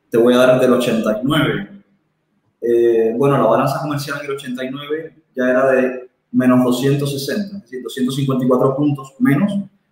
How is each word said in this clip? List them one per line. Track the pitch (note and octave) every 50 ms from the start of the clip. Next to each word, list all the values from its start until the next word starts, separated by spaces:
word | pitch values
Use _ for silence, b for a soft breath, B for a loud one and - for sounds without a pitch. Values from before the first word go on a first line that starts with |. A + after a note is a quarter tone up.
| _
te | _ - A2+
voy | A#2 B2 B2
a |
dar | B2 C3 B2+ B2+ B2
del | C3 B2
ochenta | A#2+ B2 A#2+ A#2+ A2 A2 G#2 A2 A2 -
y | B2+
nueve. | C#3+ D3+ - - - - - - - - - _ _ _ _ _ _ _ _ _ _ _ _ _ _ _ _
Eh, | A2+ A#2 A#2+ A#2 A#2 A#2 A#2 A2+ A2+ A2 A#2
bueno, | B2+ C#3 C#3+ C3+
la | B2 A2+
balanza | G#2+ A2+ B2 C#3 D3 - D#3
comercial | D3+ D3+ C#3+ C3+ - D3+ C#3+ D3
en | D3
el | C#3 C#3
ochenta | C#3 C3+ B2+ B2 B2+ C3
y | B2+
nueve | C3+ C#3+ D3 C#3+ D3+ D#3+ D#3 - - _ _ _ _
ya | B2 B2 B2+
era | B2+ C3 C3+ C3+
de | B2+ B2 B2+ B2+ - - - - _ _ _ _
menos | A#2+ B2 B2+ B2+ B2+ B2+ B2+
doscientos | B2 B2 - C#3 C3+ C#3+ C#3+ C#3+ -
sesenta, | - - - - - G#2 G2 - G2+
es | - -
decir, | _ C3 A#2+
doscientos | A2+ - - B2+ B2+ A#2 B2+
cincuenta | C#3+ C3+ C3 B2 B2 B2+
y |
cuatro | B2 B2 - C3+ C3+ C3+
puntos | C#3 D3 D3 C3+ - - - -
menos | - B2+ C#3 C3+ F#3+ G3+ - - - - - _ _ _ _